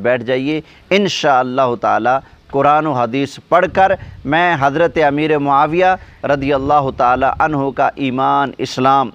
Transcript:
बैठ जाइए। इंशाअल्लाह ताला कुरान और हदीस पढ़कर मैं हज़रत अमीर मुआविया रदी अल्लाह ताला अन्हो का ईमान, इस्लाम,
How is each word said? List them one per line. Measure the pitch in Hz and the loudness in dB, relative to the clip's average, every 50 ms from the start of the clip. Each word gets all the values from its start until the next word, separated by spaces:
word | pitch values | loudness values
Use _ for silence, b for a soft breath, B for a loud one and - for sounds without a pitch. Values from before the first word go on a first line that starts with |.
बैठ | 98 120 127 127 | -2 0 0 0
जाइए। | 113 117 131 131 135 143 156 156 151 B B B B _ | -2 -2 -4 -2 -2 -4 -4 -6 -8 B B B B _
इंशाअल्लाह | 180 196 202 185 - - - 147 139 127 127 127 127 135 135 123 120 | 0 0 0 0 -2 -2 0 2 2 2 2 0 0 0 0 0 0
ताला | 101 - 107 101 107 110 120 131 135 b b b b b - | -2 0 0 0 0 0 0 0 -2 b b b b b -6
कुरान | - 139 139 143 147 151 156 | -2 0 2 4 2 2 0
और | 160 135 | 0 -2
हदीस | 123 123 113 117 139 139 131 - - - _ | -2 -2 -2 -2 -4 -6 -6 -8 -14 -4 _
पढ़कर | 160 175 180 175 - 185 190 190 190 B B B B B - | 2 2 2 2 2 2 2 2 2 B B B B B -6
मैं | 131 147 165 175 175 170 | -2 0 0 2 0 0
हज़रत | 139 139 139 135 156 170 165 - 165 | 2 0 0 2 2 0 0 2 0
अमीर | 156 143 139 147 156 156 156 147 | 0 2 0 0 0 0 0 0
मुआविया | 143 143 139 139 151 151 156 175 180 185 185 185 B B B B - | 0 0 2 2 2 2 2 2 2 2 0 0 B B B B -4
रदी | 123 143 139 135 135 | -2 -2 -2 0 -2
अल्लाह | 143 135 135 143 147 147 139 131 | -2 -2 0 2 2 2 2 0
ताला | 120 - 131 123 127 127 135 135 - - | -2 0 0 0 2 2 0 -2 0 0
अन्हो | 147 156 156 139 139 135 | -2 -2 -2 -2 -4 -4
का | 123 - 139 120 - - | -2 -2 -2 -2 -2 -4
ईमान, | 139 131 123 131 131 139 143 143 139 131 - - | -4 -4 -2 -2 -2 0 0 0 -2 -4 -4 -8
इस्लाम, | 127 - - - 127 135 135 139 131 110 - | -8 -6 -4 -2 0 2 2 2 0 -2 -6